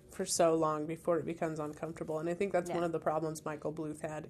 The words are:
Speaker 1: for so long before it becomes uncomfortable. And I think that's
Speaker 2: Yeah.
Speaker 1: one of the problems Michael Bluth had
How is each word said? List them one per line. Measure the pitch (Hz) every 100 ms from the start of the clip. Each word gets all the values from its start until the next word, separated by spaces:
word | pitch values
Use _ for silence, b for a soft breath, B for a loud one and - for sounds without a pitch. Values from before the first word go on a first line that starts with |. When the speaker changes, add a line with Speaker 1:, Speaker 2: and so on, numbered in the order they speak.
| -
Speaker 1:
for | -
so | 185 - 170
long | 160 156 151 151
before | 160 - 170
it | 147
becomes | 165 165 156
uncomfortable. | 151 151 160 170 160 156
And | 165
I |
think | 175 202
that's | 180 175
Speaker 2:
Yeah. | 170
Speaker 1:
one |
of | 170
the | 160
problems | 165 156 160 160
Michael | 156 147 156
Bluth | 156 156 151
had | 156 151